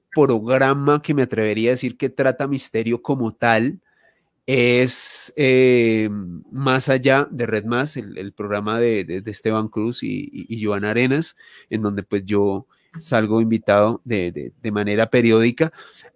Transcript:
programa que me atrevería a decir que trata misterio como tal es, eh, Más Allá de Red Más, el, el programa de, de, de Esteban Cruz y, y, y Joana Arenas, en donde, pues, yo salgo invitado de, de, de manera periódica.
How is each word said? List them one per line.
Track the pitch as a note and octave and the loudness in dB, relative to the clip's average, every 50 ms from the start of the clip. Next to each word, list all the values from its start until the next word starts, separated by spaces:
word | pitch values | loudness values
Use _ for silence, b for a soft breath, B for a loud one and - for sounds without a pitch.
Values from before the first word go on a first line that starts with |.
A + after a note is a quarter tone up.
| _ _ - | _ _ 2
programa | D#3 C#3+ C3+ A#2+ A2 A2 A#2 C3 C3 C3+ C3+ C#3 C#3+ C#3 C#3+ D3 D3 | 4 4 4 4 2 0 2 2 4 4 4 2 2 2 2 2 2
que | - - D3+ | 2 0 0
me | C#3 B2+ | 0 0
atrevería | B2 - A2 G#2+ G#2+ G#2 A2 A2 A#2+ | 0 0 -2 0 0 0 0 2 0
a | |
decir | B2+ B2 - A#2+ A2+ - | 0 0 -2 -6 -6 -4
que | - - | -6 -4
trata | - - C3+ C3 B2+ - C#3+ C#3 | -2 0 0 0 0 0 -2 -4
misterio | C#3+ C3 - - - A2+ A2+ A2+ A#2+ A#2 | -4 -6 -6 -4 -4 -4 -2 -2 -2 -4
como | - - C#3 C3+ A#2 A2 - | -2 -2 -2 -2 -2 -4 -4
tal | - B2 A#2 A2+ A2 A#2 C#3 G3 - _ _ _ _ _ _ _ _ _ _ _ _ _ | 0 2 2 4 4 2 0 -4 -6 _ _ _ _ _ _ _ _ _ _ _ _ _
es, | - C3+ B2+ A#2+ B2 A#2+ B2 B2+ B2 - - - - - - - - - - | -2 0 2 2 4 4 4 2 2 0 -4 -6 -6 -8 -8 -10 -10 -4 0
eh, | C#3+ C3 B2+ B2+ C3 B2+ B2 A#2+ A#2 A2+ A2 A2 A2 G#2+ G#2 G#2 F#2+ F2 F2 D#2+ - - | 2 4 4 6 6 6 6 4 4 4 2 0 0 -2 -4 -6 -10 -10 -12 -14 -16 -12
Más | - C3+ C#3 C3+ C3 C3 - C#3 | -8 -4 0 0 0 0 2 0
Allá | C3+ C3 B2 C3+ C3+ C#3 C#3+ - | 0 2 4 4 4 2 2 -2
de | - A#2+ A#2+ A2 | -4 -6 -4 -2
Red | A2 G#2+ G2+ | -2 -4 -2
Más, | A2+ A#2+ B2 C#3 D3+ - C3+ | -2 -2 -2 -2 -4 -6 -10
el, | G#2 G2 - - | -12 -12 -12 -12
el | G2 G2+ - | -12 -12 -10
programa | - G#2 G2+ G#2 G2+ G#2 G#2+ A2+ A#2 | -10 -8 -6 -4 -4 -4 -4 -2 0
de, | A#2+ A#2 A2+ G2+ F2+ | 0 0 0 -2 -4
de, | D#2 E2+ G2 | -6 -8 -8
de | G#2 A2 | -8 -10
Esteban | G#2 - - A2+ A2 A2 A2 A2 | -10 -6 -4 -2 -2 -2 -2 -4
Cruz | - A2 G#2+ A#2 A#2+ - - | -4 -4 -4 -4 -4 -6 -8
y, | A2 G#2 G2+ G2 G2 | -8 -6 -8 -8 -10
y, | - - - - A2+ | -12 -14 -12 -10 -8
y | A2 G#2+ | -6 -4
Joana | G#2 G#2 G2 G2+ G#2+ | -4 -4 -2 -2 -2
Arenas, | A2 A#2 B2 B2+ C3+ D3+ E3+ - - b b b b b b b | 0 0 2 2 0 0 -2 -4 -8 b b b b b b b
en | - G#2+ | -6 -4
donde, | G#2+ G#2 G2+ G2+ F#2+ | -2 -2 -4 -4 -6
pues, | - G#2+ G2+ F#2+ | -4 -6 -6 -4
yo | F#2+ G#2 G2+ G2+ G2+ G2 G2 - _ _ _ _ _ - E3 | -2 0 0 0 0 -2 -4 -8 _ _ _ _ _ -20 -14
salgo | - - C3 A2+ G#2+ G#2 G#2+ A2+ | -6 -2 0 0 2 2 2 2
invitado | A2+ A2+ A2+ A2 - - G2+ G2+ G#2 A2 A#2 - - | 2 2 0 0 2 2 4 4 4 2 0 -2 -6
de, | B2 A#2 G2 F2+ F2 | -4 -4 -2 -2 -4
de, | - D2 C#2 A#1+ - _ | -6 -8 -12 -12 -14 _
de | - A2 | -8 -6
manera | G#2 G#2 G#2 G#2 G#2 G#2+ A2+ - | -4 -2 -2 -2 0 0 0 2
periódica. | - B2 A#2 A#2 A2 A2+ A2+ B2 A#2+ - D#3+ D#3+ B B B B B B B B B | 2 2 4 6 4 6 4 2 2 0 -2 -2 B B B B B B B B B